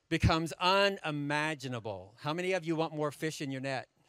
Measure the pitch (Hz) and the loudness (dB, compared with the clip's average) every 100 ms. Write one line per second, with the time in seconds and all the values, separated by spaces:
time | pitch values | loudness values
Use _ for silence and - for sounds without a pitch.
0 | - 160 - 165 165 185 180 196 202 196 | -4 2 4 4 2 0 4 6 4 2
1 | 156 147 143 147 156 147 127 120 110 95 | -4 -4 -2 0 -2 -4 -6 -6 -6 -8
2 | 95 - 147 165 180 185 160 160 160 151 | -12 -10 -6 -2 0 -2 0 -2 -2 -2
3 | 151 - 156 - 143 135 135 131 - _ | -4 -4 -6 -4 -6 -6 -4 -6 -8 _